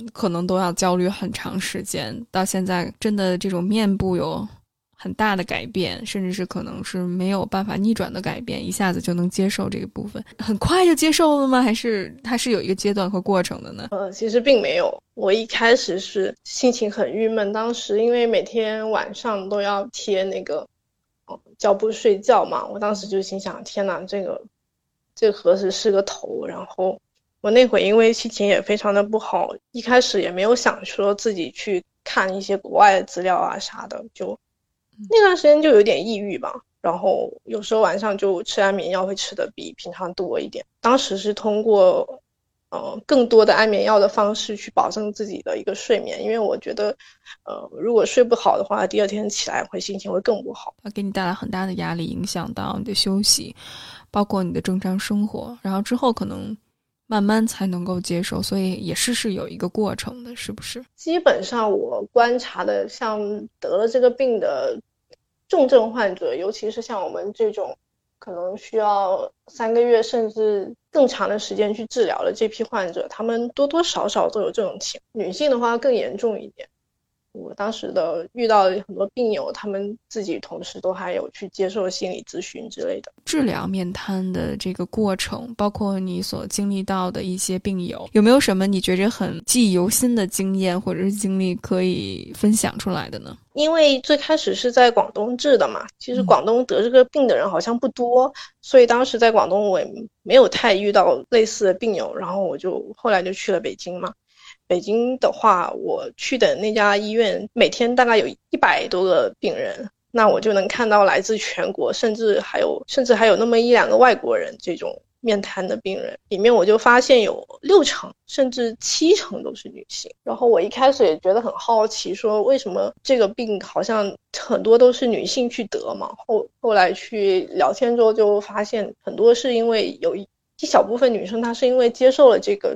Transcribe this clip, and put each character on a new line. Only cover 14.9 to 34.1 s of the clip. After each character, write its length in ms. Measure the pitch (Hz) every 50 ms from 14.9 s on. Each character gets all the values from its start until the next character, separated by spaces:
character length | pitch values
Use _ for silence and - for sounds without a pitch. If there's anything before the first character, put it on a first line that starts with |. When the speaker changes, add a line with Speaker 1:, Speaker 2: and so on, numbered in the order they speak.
| - - - _ _
Speaker 2:
我 200 | 233 - 190 202
一 120 | 226 226
开 300 | 226 - - 233 233 240
始 240 | 240 - - 175 190
是 340 | 190 - - 202 185 208 - - -
心 260 | - - - - 247
情 180 | 240 - 220 208
很 220 | - 226 180 120
郁 160 | 156 214 226
闷， 240 | 220 220 220 208 202
当 220 | 208 214 226 233 233
时 280 | 233 - - 202 208
因 80 | 226 233
为 160 | 240 240 233
每 160 | 233 220 180 -
天 460 | 220 226 233 220 214 214 220 220 220
晚 220 | 214 - - - 202
上 360 | - - 233 214 196 185 196
都 120 | 208 202
要 240 | 202 202 202 196 202 240
贴 320 | - - - 220 196 185 190
那 180 | 190 190 190
个， 240 | - - 147 156 - - _ _ _ _ _ _ _ _ _ _ _
呃， 120 | - - - _ _ _
胶 160 | - - 202 196
布 180 | 196 220 220
睡 260 | 214 - - 226 196
觉 280 | 196 208 - 233 190 -
嘛， 200 | - 226 113 -
我 140 | - 202 202
当 160 | 208 208 214
时 100 | 196 190
就 160 | 208 190 196
心 160 | 190 - 196
想： 240 | 190 - 185 170 - -
天 200 | - - 214 196
哪， 140 | 190 175 151 185
这 180 | 190 202 202 190
个， 180 | - - - - - _ _ _ _ _ _ _ _ _ _ _ _ _
这 160 | - 226 208
个 80 | 208
何 160 | - - 170 185
时 120 | 190 202 190
是 220 | 196 - - 220
个 100 | 196 196 196
头？ 420 | - - - - - - - -
然 180 | - - 185 190
后 320 | - - - 185 190 - - _ _ _ _ _ _ _ _
我 100 | - 208
那 160 | 220 247 254
会 160 | 240 214 185 180
因 140 | 196 214
为 160 | 226 226 226 233
心 180 | - - 226
情 160 | - - 202
也 140 | 202 190 -
非 160 | - - 208
常 160 | 208 - 208 202
的 100 | 202 208
不 160 | 208 220 214
好， 300 | - - - 175 - - - - _ _ -
一 80 | 240
开 180 | 220 233 247 254
始 220 | 247 - - 196
也 100 | 180 185
没 120 | 175 185 196
有 120 | 226 247
想 240 | 247 - 220 - - 190
说 280 | - - - 196 202 208
自 200 | 202 - 226 202
己 180 | 175 160 -
去 320 | - - - 214 190 180 - _ _ _ -
看 280 | - - 226 190 190 190
一 60 | 196
些 160 | 190 - 196
国 240 | 190 - - - 196
外 180 | 208 202 196
的 60 | 185 202
资 160 | - - 180
料 140 | 180 185 180
啊 240 | 170 180 185 - 202
啥 260 | - - - - -
的， 140 | 208 - - 214 226